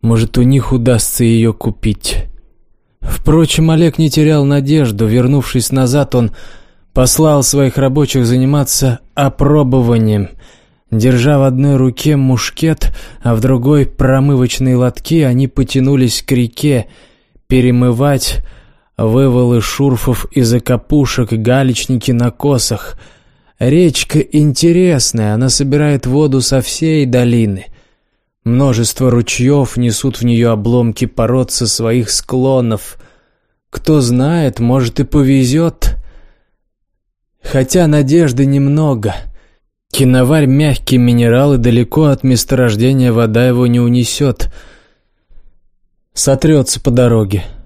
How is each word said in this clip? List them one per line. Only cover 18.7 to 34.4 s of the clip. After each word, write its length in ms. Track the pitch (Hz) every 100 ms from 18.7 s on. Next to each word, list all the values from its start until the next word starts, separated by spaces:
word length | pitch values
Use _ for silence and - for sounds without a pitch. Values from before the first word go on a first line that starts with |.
| _ _ -
вывалы 640 | 110 120 135 123 123 120
шурфов 680 | 107 - 139 123 - 117 -
и 120 | -
закопушек, 880 | 117 120 - 123 - 147 131 - 113
галечники 800 | 113 110 127 135 117 - 127 -
на 180 | 120 120
косах. 680 | - 143 131 - 110 - - - _ _ _ _ _
Речка 600 | 123 156 175 - - 151
интересная, 1120 | - 151 151 131 170 170 185 147 110 120 107
она 140 | 107 127
собирает 580 | - 139 143 151 139 127
воду 340 | 139 151 131
со 200 | 123 135
всей 460 | - - 160 156 139
долины. 600 | 123 123 120 110 95 - - _ _ _ _ _ _
Множество 680 | 117 123 139 117 113 - 131
ручьёв 680 | 120 117 - 123 143 127 120
несут 420 | 120 107 139 117
в 40 |
неё 280 | 120 117 117
обломки 540 | 113 104 123 117 107 123
пород 440 | - 113 127 123
со 160 | - 117
своих 440 | - 113 123 110
склонов. 880 | - - 127 131 131 117 107 - - - _ _ _ _ _ _
Кто 320 | - - 156
знает, 580 | 120 123 139 170